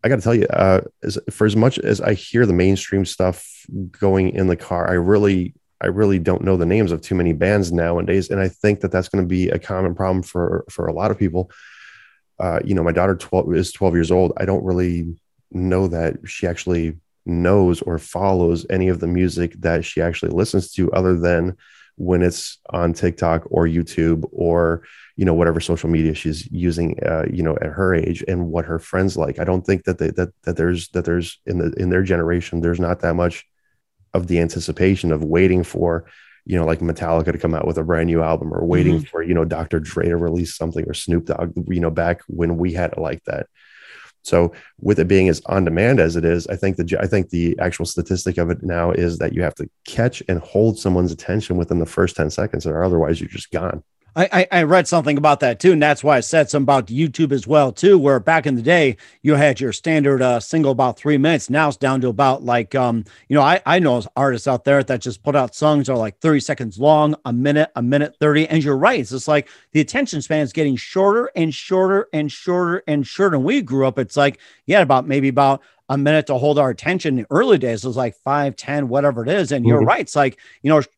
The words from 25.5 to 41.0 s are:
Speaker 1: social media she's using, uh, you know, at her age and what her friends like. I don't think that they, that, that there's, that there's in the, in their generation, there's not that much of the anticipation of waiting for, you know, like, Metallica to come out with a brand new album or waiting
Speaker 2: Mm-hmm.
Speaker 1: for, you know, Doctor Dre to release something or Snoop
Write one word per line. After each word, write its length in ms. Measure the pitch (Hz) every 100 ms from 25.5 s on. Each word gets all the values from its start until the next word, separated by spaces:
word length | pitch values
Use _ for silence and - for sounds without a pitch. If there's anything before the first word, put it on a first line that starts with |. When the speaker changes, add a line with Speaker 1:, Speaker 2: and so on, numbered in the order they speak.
| 82
Speaker 1:
social 280 | - 85 82
media 240 | 82 80
she's 320 | 76 80 78 -
using, 500 | 87 87 82 85 -
uh, 200 | - 80 -
you 100 | 80
know, 140 | 80 73
at 60 | 78
her 280 | 85 95 87
age 260 | 85 85 -
and 220 | 90 85
what 160 | 85 78
her 140 | 82
friends 360 | - 92 95 85
like. 240 | 78 -
I 60 | 85
don't 200 | 92 92
think 200 | 95 -
that 120 | 90
they, 120 | 80
that, 200 | 80 90 _
that 140 | - 85
there's, 320 | 85 87 82
that 160 | 90 85
there's 340 | 87 85 - -
in 120 | 87
the, 140 | 82 82
in 120 | 90
their 140 | 92
generation, 560 | 95 87 82 87 - 85
there's 220 | 85 87
not 180 | 85 90
that 160 | 85 85
much 300 | 87 - - _ _ _ _ _ _
of 140 | 95 87
the 120 | 85
anticipation 720 | 82 - - 80 92 95 85
of 100 | 78
waiting 400 | 78 82 92 90
for, 420 | 85 85 85 82 - - _ _ -
you 120 | 90
know, 80 | 80
like, 140 | 78
Metallica 500 | 85 80 85 82 80
to 60 | 82
come 180 | 95 80
out 100 | 78
with 120 | 82
a 60 |
brand 240 | 80 82 85
new 140 | 82
album 320 | 80 80 80
or 120 | 85 85
waiting 320 | 90 - 80
Speaker 2:
Mm-hmm. 80 | -
Speaker 1:
for, 180 | 82
you 100 | 85
know, 120 | 87 80
Doctor 340 | 80 82 82
Dre 300 | 76 85 85
to 80 | 85
release 360 | 85 87 82
something 320 | - 80 82 82
or 40 |
Snoop 340 | -